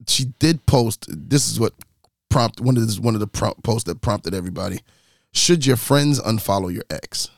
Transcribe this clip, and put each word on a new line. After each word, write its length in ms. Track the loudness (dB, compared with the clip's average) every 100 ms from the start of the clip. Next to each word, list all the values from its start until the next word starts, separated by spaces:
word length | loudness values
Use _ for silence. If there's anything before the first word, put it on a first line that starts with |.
| -4
She 180 | -2 -2 0
did 260 | 2 2 2
post, 400 | 2 2 -2 -10
this 380 | -12 0 0 2
is 80 | 0
what 140 | -2 -4 -20 _ _ _ -2
prompt-, 300 | 2 0 0
one 160 | 0 2
of 120 | 2
the, 120 | 0
one 120 | 0
of 60 | 0
the 80 | -2
pro-, 260 | -4 -4 -4
posts 200 | -2 -2 -2
that 140 | -6
prompted 320 | -2 -2 -2
everybody. 460 | -6 -6 -6 -6 -8 -12 _ _ _ _
"Should 340 | 0 4 4 4
your 120 | 2
friends 420 | 4 2 4 2
unfollow 540 | 0 -2 0 -2 -2
your 120 | -6 -8
ex?" 400 | -10 -10 -8 -10